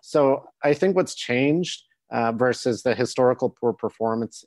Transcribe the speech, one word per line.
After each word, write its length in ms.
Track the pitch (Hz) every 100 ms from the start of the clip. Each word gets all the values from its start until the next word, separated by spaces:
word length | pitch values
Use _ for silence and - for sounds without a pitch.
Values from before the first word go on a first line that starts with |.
So 440 | - 151 139 139 - -
I 100 | 147
think 220 | 147 190 185
what's 180 | 151
changed, 720 | - - 123 143 165 170 - _ _ -
uh, 200 | 120 117
versus 500 | 113 127 117 127 107
the 140 | 127 113
historical 560 | 120 - 127 127 123
poor 200 | - 120
performance 720 | 104 107 - 113 113 113 -